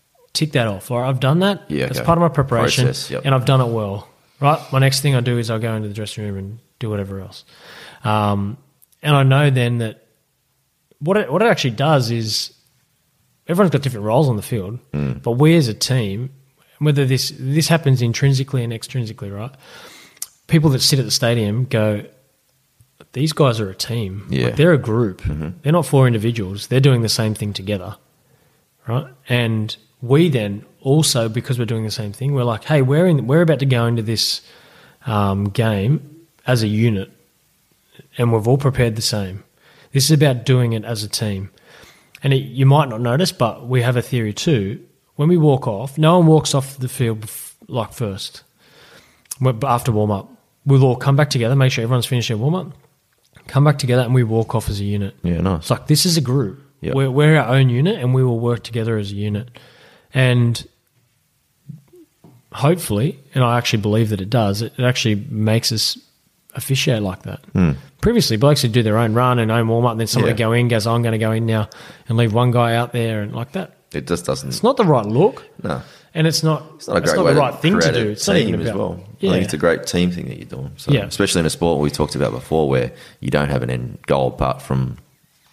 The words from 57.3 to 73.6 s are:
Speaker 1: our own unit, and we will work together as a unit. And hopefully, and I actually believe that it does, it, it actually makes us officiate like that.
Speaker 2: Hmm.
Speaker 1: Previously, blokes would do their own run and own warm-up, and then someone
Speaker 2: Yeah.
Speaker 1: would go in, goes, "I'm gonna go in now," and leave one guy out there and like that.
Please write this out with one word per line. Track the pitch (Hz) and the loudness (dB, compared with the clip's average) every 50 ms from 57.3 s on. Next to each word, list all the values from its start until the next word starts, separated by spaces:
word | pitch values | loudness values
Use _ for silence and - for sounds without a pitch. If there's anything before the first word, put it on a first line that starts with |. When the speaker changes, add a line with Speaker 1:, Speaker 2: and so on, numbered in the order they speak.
| 160 151 | 6 4
Speaker 1:
our | 127 113 127 | 4 4 4
own | 135 135 127 | 4 4 4
unit, | 120 120 143 190 226 185 | 4 2 2 0 0 0
and | 123 127 127 | 0 0 2
we | 131 131 | 2 2
will | 127 117 113 | 2 0 0
work | 117 120 120 113 - | 0 -2 -2 -2 -6
together | - 113 120 110 117 113 107 | -6 -6 -4 -2 -2 -2 -2
as | 104 101 | -4 -4
a | 101 | -6
unit. | 101 104 107 104 101 127 - - - - - - _ - - _ _ _ _ - | -6 -4 -4 -4 -4 -6 -10 -14 -20 -20 -20 -20 _ -20 -20 _ _ _ _ 0
And | 131 131 127 123 123 120 117 117 - - - _ _ _ _ _ _ _ _ _ _ _ _ _ _ _ _ _ _ _ - - - _ _ - 359 320 _ _ _ _ - _ _ _ _ | 2 2 4 4 2 2 0 0 -4 -8 -14 _ _ _ _ _ _ _ _ _ _ _ _ _ _ _ _ _ _ _ -20 -20 -20 _ _ -20 -20 -20 _ _ _ _ -20 _ _ _ _
hopefully, | - - 127 147 180 175 - - 107 101 117 160 208 - _ _ - | -8 -2 0 0 0 0 -2 -4 -2 -2 -2 -2 -4 -8 _ _ -2
and | 135 127 | 0 0
I | 120 120 120 | 2 2 0
actually | 117 - - 107 | 0 0 -2 -2
believe | 101 107 104 113 117 107 | 0 0 2 2 0 0
that | 110 95 | -2 -4
it | 95 101 | -4 -2
does, | 123 123 110 101 98 104 | 0 0 0 0 0 -2
it, | 117 107 - - | -6 -8 -6 -2
it | 127 | -2
actually | 123 127 - - 117 107 | 0 0 0 0 -2 -2
makes | 101 104 - 117 107 107 110 110 117 - - | -2 -4 -6 -6 -2 0 0 0 0 0 -2
us | 120 107 - - - - - _ _ _ _ _ _ _ _ _ - | -2 -2 -4 -4 -6 -8 -14 _ _ _ _ _ _ _ _ _ -14
officiate | - - - 139 131 - 156 123 110 | -12 -6 -4 -2 -2 0 0 0 0
like | 104 95 92 - - | -2 -4 -6 -8 -10
that. | - 101 - - - - | -12 -14 -14 -12 -4 0
Speaker 2:
Hmm. | - 90 80 69 - - - _ _ | 0 2 2 0 -2 -8 -16 _ _
Speaker 1:
Previously, | - 208 240 233 156 - 113 107 | 0 2 2 2 2 0 0 2
blokes | 127 143 151 - - | 4 4 4 4 2
would | 117 | 2
do | 104 123 113 | 2 2 2
their | 110 104 113 | 2 2 2
own | 120 110 107 | 2 2 2
run | 120 127 127 123 120 | 2 2 2 2 2
and | 113 110 | 2 2
own | 113 117 113 113 | 2 2 2 2
warm-up, | 113 117 120 120 | 2 2 2 0
and | 113 110 | 0 -2
then | 113 107 | -2 -2
someone | - 127 110 - | 0 2 2 2
Speaker 2:
Yeah. | 123 | 0
Speaker 1:
would | 107 | 0
go | 117 110 117 | 0 2 2
in, | 120 120 120 | 2 2 2
goes, | 120 110 104 117 | 2 0 0 0
"I'm | 113 120 117 | 0 0 0
gonna | 113 113 107 | 0 0 0
go | 113 110 | 0 0
in | 110 113 113 | 0 0 0
now," | 113 110 110 104 - - - - - - - _ - | 0 0 0 -2 -4 -8 -14 -20 -20 -20 -16 _ -2
and | 113 113 | 0 0
leave | 120 113 101 | 2 2 2
one | 117 123 123 | 2 2 2
guy | 117 120 120 117 117 | 4 2 2 2 2
out | 117 120 117 - | 0 -2 -2 -2
there | 120 117 113 113 107 | -4 -2 -2 -2 -4
and | 104 104 117 | -6 -6 -8
like | 117 120 - - | -8 -10 -8 -8
that. | 185 | -10